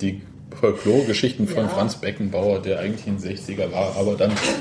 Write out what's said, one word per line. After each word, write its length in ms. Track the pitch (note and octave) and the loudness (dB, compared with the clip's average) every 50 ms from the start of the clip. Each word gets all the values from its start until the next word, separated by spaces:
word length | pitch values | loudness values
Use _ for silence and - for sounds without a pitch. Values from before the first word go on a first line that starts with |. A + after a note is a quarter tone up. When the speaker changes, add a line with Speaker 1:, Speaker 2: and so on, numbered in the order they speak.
Speaker 1:
die 200 | G2 G2 G2 G2+ - - - - - - - - | -2 -2 -2 -4 -8 -14 -18 -18 -18 -16 -2 2
Folkloreggeschichten 880 | - G#2+ G2 - - G#2 A2 C#3 C#3 A2 G#2 - - B2+ - - A2 | 2 2 2 2 2 4 4 4 4 4 2 2 0 0 0 0 -2
von 180 | G2 - - A2 | 0 0 0 0
Speaker 2:
Ja. 40 | G2+ | 0
Speaker 1:
Franz 260 | - G2 G#2 A2+ - | 0 0 0 0 -2
Beckenbauer, 640 | - - F#2+ G2+ - G#2+ G2 - F2+ F#2+ G#2 G2+ F#2+ | -4 -6 -6 -4 -4 -4 -2 0 0 2 2 2 2
der 180 | F#2+ G2 F#2+ E2 | 0 -2 -2 -2
eigentlich 260 | F2+ G2+ G#2+ - - | -2 -4 -4 -4 -4
ein 140 | G#2+ G2+ F#2+ | -4 -4 -4
Sechziger 520 | F2+ F2+ - - - - G2 G2 F#2+ E2+ | -4 -6 -8 -8 -8 -6 -4 -2 -2 -2
war, 240 | E2+ F2+ G2 F#2+ - | 0 0 0 0 0
aber 180 | F#2+ G2 G#2 G2+ | 0 0 2 2
dann, 160 | - - - G#3+ - - C4 C#4 C#4+ | 4 2 2 2 2 0 0 2 2